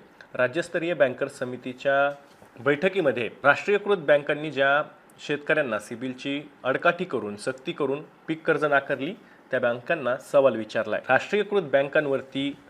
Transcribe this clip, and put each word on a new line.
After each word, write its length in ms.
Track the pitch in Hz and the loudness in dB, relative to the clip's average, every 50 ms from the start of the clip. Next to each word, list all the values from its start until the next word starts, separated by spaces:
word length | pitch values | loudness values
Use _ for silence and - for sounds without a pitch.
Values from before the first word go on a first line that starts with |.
| - - _ - - - - | -14 -20 _ -20 -20 -14 -4
राज्यस्तरीय 600 | 131 127 123 123 165 170 - - 175 160 170 175 | -2 -2 0 0 -2 -6 -4 -4 -4 -2 -2 2
बँकर्स 440 | 147 147 127 123 - 143 135 - - | 2 2 2 2 -2 -6 -6 -6 -8
समितीच्या 580 | 131 123 127 123 - 131 123 127 - 139 139 139 139 143 143 - - - - - - - - - 117 | -8 -8 -8 -10 -10 -12 -10 -6 -2 0 2 2 2 2 0 -4 -16 -20 -20 -20 -20 -20 -14 -4 0
बैठकीमध्ये 680 | 135 147 147 175 190 185 196 165 139 117 120 113 95 - - - | 0 0 2 2 0 0 2 2 2 2 0 -2 -6 -6 0 4
राष्ट्रीयकृत 540 | 139 139 - - - 208 196 208 208 202 185 | 4 4 4 4 0 0 0 2 0 -2 0
बँकांनी 520 | 147 143 147 147 143 147 151 147 151 156 | 2 2 2 2 4 0 -4 -4 -4 -6
ज्या 320 | 135 131 139 139 139 147 156 - - - - - - - - | -2 0 2 2 2 2 0 -4 -10 -20 -20 -20 -20 -16 -6
शेतकऱ्यांना 520 | - 147 143 147 - 160 151 147 127 107 104 | -6 -6 -4 0 0 0 0 0 0 -2 -4
सिबिलची 640 | - - 120 110 127 131 127 127 - 139 139 143 151 - - - - | -4 -8 -12 -8 -8 -8 -8 -8 -6 -6 -6 -6 -8 -12 -16 -8 -4
आडकाठी 400 | 131 135 - - 170 175 175 185 | -2 -2 2 2 2 2 2 -4
करून, 320 | 175 - 120 104 104 104 | -4 -4 -6 -4 -6 -8
सक्ती 360 | 101 - 139 131 - - 170 165 | -6 -6 -6 -6 -6 -6 -10 -4
करून 300 | - 151 131 135 147 160 - - _ - | -4 -2 -2 -2 -4 -6 -14 -20 _ -8
पीक 200 | - 160 160 - | -6 -6 -4 0
कर्ज 180 | 170 160 143 151 | 0 0 2 2
नाकारली, 480 | 147 143 139 139 - 143 123 131 156 220 - - - - - - - | 4 4 2 2 2 -4 -4 -4 -6 -8 -10 -16 -20 -20 -20 -12 -4
त्या 100 | - 127 | -4 0
बँकांना 560 | 120 120 120 127 - - 170 160 131 123 127 | 0 0 -2 -2 -2 -4 -4 -2 -2 -2 -4
सवाल 400 | 139 - - - 143 135 131 117 | -4 -4 2 4 6 6 6 4
विचारलाय. 460 | 113 110 - - 120 107 107 104 - - - | 2 -6 -4 -2 -4 -2 -2 -2 -4 0 2
राष्ट्रीयकृत 540 | 131 127 - - - 208 202 202 202 202 175 | 2 2 2 2 -2 -2 0 0 0 -2 -2
बँकांवरती 880 | 139 127 139 139 143 - 160 151 139 135 127 117 - - 135 139 143 143 - - - | 2 2 2 2 4 2 0 2 2 -2 -2 -4 -4 -6 -4 -4 -4 -6 -8 -16 -10